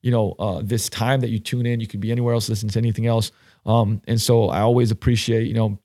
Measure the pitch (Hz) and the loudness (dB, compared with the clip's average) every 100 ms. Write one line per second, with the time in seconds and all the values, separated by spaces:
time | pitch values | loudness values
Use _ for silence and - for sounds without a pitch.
0 | 120 120 104 - 104 92 98 117 - - | 0 0 0 -2 -4 -4 -4 -4 -4 -2
1 | 117 135 120 110 - 123 120 117 113 101 | 0 0 0 -4 -4 -2 -2 -2 -4 -6
2 | 107 120 120 117 110 107 107 113 117 110 | -4 0 0 0 0 -4 -2 0 0 0
3 | 117 113 110 _ _ _ - 113 104 104 | 0 0 -2 _ _ _ 0 2 2 -2
4 | - 113 - 117 104 85 107 123 113 107 | -2 -2 4 4 4 2 2 4 2 0
5 | - 117 - 113 117 113 110 101 | 0 0 0 -2 0 0 -2 -4